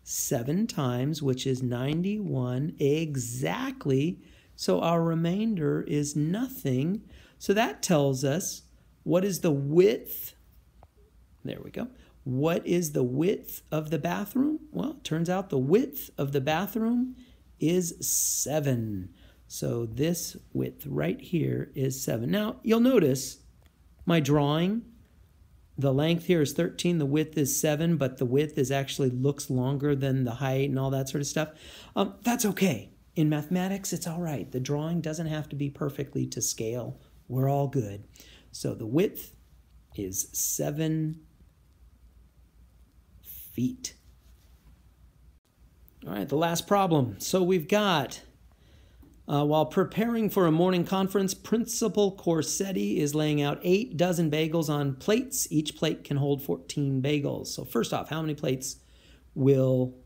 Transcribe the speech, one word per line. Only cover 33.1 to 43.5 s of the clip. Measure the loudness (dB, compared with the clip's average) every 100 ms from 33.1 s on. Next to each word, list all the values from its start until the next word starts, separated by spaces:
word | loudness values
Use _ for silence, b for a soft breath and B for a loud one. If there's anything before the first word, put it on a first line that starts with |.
| 0
In | 2
mathematics, | 0 0 -2 -2 -4 -6
it's | -6 -6
all | -6
right. | -4 -6 -6
The | -6
drawing | -2 -2 -2 -2
doesn't | -2 -4 -4
have | -4 -6
to | -6
be | -6
perfectly | -4 -6 -4 -6 -4 -4
to | -4
scale. | -6 -4 -4 -4 -6 -12 b b -6
We're | 0 2
all | 2 0
good. | 0 -2 -6 -16 B B B B
So | -8 -6
the | -6 -2
width | 0 0 -2 -16 -20 _ -20 _ -20 _ -8
is | -6 -4 -6
seven | -4 -4 -2 -2 -2 0 0 -2 -6 -14 -20 -20 _ _ _ -20 -20 -20 -20 -20 _ -20 _ -20 -20 -20 _ _ -20
feet. | -20 -20 -12